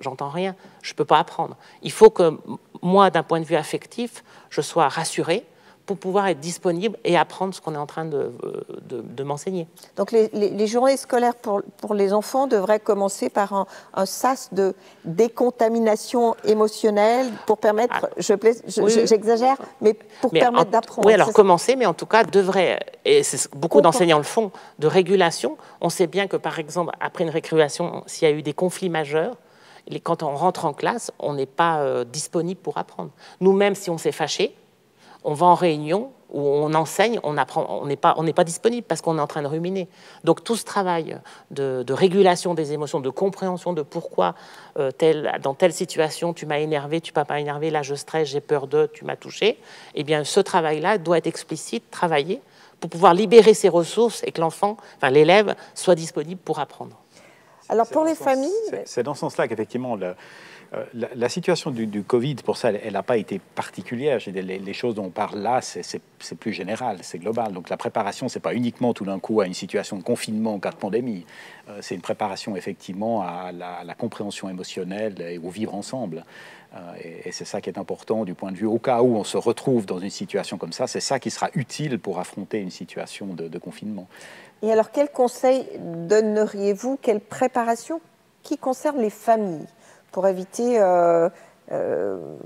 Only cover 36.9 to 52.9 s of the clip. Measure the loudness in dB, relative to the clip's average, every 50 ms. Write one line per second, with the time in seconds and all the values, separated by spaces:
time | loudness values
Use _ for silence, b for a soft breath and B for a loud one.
36.9 | 0 2 2 2 2 -2 -4 -2 -2 -2 -2 -2 -2 -4 -4 -4 -6 -6 -4 -4
37.9 | -2 2 2 2 4 4 0 0 2 2 2 2 0 0 0 0 0 0 -4 -6
38.9 | -6 -4 -2 -2 0 0 -2 -2 -4 -6 -4 -4 -4 -4 -4 -4 -4 -6 -6 -8
39.9 | B B B B B B 0 2 2 2 0 -4 -4 -4 -4 -4 -2 -2 0 0
40.9 | 0 -2 -2 -6 -10 -12 B B B B B B -6 -4 -2 -2 -2 -4 -2 -2
41.9 | 0 2 2 4 6 6 6 6 6 4 0 -2 -2 -2 -2 -4 -4 -6 -4 -4
42.9 | -4 -4 -4 -4 -2 -2 -2 -2 -2 -4 -4 -4 -4 -4 -4 -4 -4 -4 -6 -6
43.9 | -8 -8 -8 -4 -2 0 0 0 -2 B B B B B B B B -4 -4 -4
44.9 | -2 2 2 4 4 2 0 -4 -4 -2 -4 -4 0 2 2 2 2 0 -6 -4
45.9 | -2 -2 -2 -2 -2 -4 -4 -6 -6 -6 -6 -6 -4 -4 -2 -2 -2 -4 -2 -4
46.9 | -4 -4 -6 -4 -4 -4 -2 -2 -4 -4 -4 -4 -6 -4 -4 -2 -2 -2 -4 -4
47.9 | -6 -8 -8 -4 -2 -2 -2 -2 -2 -6 -2 0 -2 -2 0 0 2 2 2 0
48.9 | -2 -8 -10 -10 -10 -10 -12 -16 -6 -2 0 0 0 -2 B B B B B B
49.9 | B -8 -4 -2 -2 -2 -2 2 2 2 2 4 2 0 2 2 0 0 0 0
50.9 | 0 0 2 2 2 2 2 -2 -6 -6 -10 -10 -10 -10 -8 -8 -8 -10 -10 _
51.9 | -4 -4 -2 0 2 0 0 0 -4 -6 b b b b b b b b -12 -10